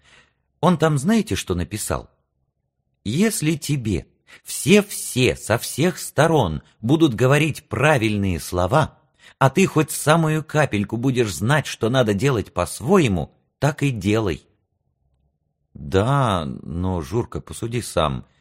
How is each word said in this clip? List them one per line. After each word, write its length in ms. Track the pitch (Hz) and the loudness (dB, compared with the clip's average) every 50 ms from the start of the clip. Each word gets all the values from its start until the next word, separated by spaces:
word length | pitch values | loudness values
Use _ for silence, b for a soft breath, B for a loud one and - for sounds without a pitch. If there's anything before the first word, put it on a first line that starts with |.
| b b b b b b b b b _ _ _ - | b b b b b b b b b _ _ _ 0
Он 120 | 175 180 151 | 2 2 2
там 200 | 165 160 151 139 | 2 2 0 0
знаете, 380 | 131 185 226 226 196 - 196 | 0 2 0 0 0 0 -4
что 180 | - - - 92 | -4 -4 -4 -4
написал? 560 | 87 85 - - - - - 80 64 - - _ _ _ _ _ _ _ _ _ _ _ _ _ _ _ _ _ _ _ | -4 -4 -6 -8 -8 -6 -6 -6 -6 -6 -10 _ _ _ _ _ _ _ _ _ _ _ _ _ _ _ _ _ _ _
«Если 500 | 101 110 156 208 226 208 - 151 151 165 | -4 0 0 0 0 0 0 -2 -2 -2
тебе 540 | 147 - - 147 147 113 110 98 71 - - _ _ B B B B B | -2 -4 -4 -4 -4 -2 -2 -4 -4 -4 -8 _ _ B B B B B
все-все 960 | - - - - - 190 208 196 - - - - - - 127 127 104 76 | -12 -10 -4 2 4 4 4 4 2 -4 -10 -10 -6 -2 0 0 0 0
со 220 | - - - 104 123 | -2 -2 -2 -2 -2
всех 380 | - - - - 147 185 170 | -2 -6 -4 -2 0 0 -2
сторон 640 | - - - - - 147 - - 151 117 85 76 71 b b b b | -4 -8 -4 0 2 2 4 4 2 2 0 -2 -6 b b b b
будут 340 | - 113 151 165 165 156 113 | 0 0 4 4 4 2 4
говорить 540 | 95 120 127 139 151 156 160 - - - _ | 2 2 4 4 4 2 0 -2 -6 -10 _
правильные 720 | - - 139 151 156 123 104 110 104 104 98 95 87 78 | -4 0 2 2 4 2 2 0 0 0 0 0 -2 -2
слова, 580 | - - - 90 90 90 113 156 151 - - _ _ _ b b b b b _ | -4 -4 -2 -2 0 2 2 2 2 0 -4 _ _ _ b b b b b _
а 100 | 135 135 | 0 2
ты 160 | - 151 147 | 4 2 2
хоть 260 | - - 156 156 - - | 2 2 0 0 0 -2
самую 500 | - - 143 156 170 160 156 156 160 156 | -2 0 2 2 2 2 0 0 -2 -4
капельку 540 | - - 151 147 - - 104 104 104 - | -2 0 0 0 2 0 -2 -2 -4 -4
будешь 360 | 117 120 139 127 123 120 107 87 | -2 -2 -2 0 0 -2 -2 -2
знать, 340 | 71 98 117 147 151 - - | -2 0 0 2 0 0 -2
что 200 | - - - 113 | -6 -4 -2 0
надо 260 | 127 135 127 107 104 | 2 2 2 2 0
делать 380 | 98 110 143 131 107 90 - - | 2 2 0 0 0 -2 -4 -4
по-своему, 800 | 90 87 - - - 101 131 196 196 156 117 95 82 69 - _ _ _ _ _ _ | -4 -4 -4 -6 -8 0 2 4 4 4 4 2 -2 -4 -6 _ _ _ _ _ _
так 240 | - 143 151 - 147 | -2 -2 0 0 -2
и 80 | 139 123 | -2 -2
делай». 520 | 110 82 101 104 113 113 95 78 69 - _ _ _ _ _ _ _ _ _ _ _ _ _ _ _ _ _ _ _ _ _ _ _ _ _ _ | -2 0 0 0 0 0 -2 -4 -6 -10 _ _ _ _ _ _ _ _ _ _ _ _ _ _ _ _ _ _ _ _ _ _ _ _ _ _
Да, 720 | 69 73 73 67 92 104 123 143 143 135 117 98 87 78 | -16 -8 -2 0 2 2 2 2 2 2 2 0 0 -2
но, 560 | 69 62 - - - 73 85 90 95 92 87 | -6 -8 -10 -12 -8 -6 -4 -4 -2 -2 -4
Журка, 400 | 76 65 101 120 104 - - - | -4 -4 -4 -4 -4 -4 -8 -10
посуди 400 | - - - - - 117 117 123 | -10 -12 -12 -10 -8 -6 -6 -6
сам. 460 | 101 - - - 80 73 67 64 - - _ _ | -6 -4 -2 -2 -2 0 -2 -6 -8 -14 _ _